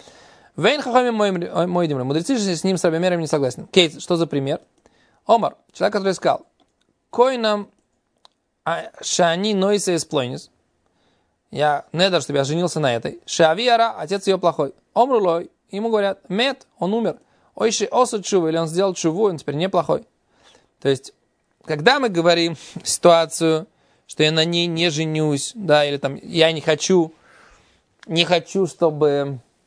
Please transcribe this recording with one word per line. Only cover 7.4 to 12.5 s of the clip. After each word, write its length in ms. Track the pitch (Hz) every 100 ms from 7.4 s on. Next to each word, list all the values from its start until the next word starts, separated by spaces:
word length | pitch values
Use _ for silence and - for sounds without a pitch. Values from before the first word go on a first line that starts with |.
| 220 208 196 _ _ _ _ _ _ _ _ _
а, 260 | - 165 - -
шани 520 | - - 170 170 214
нойсе 420 | 196 190 208 190
из 100 | 170
плойнис". 440 | - 147 123 139 - _ _ _ _ _ _ _ _ _ _
Я 340 | 131 147 143 -
недор, 300 | 156 190 170
чтобы 180 | 131 139
я 60 |
женился 340 | 139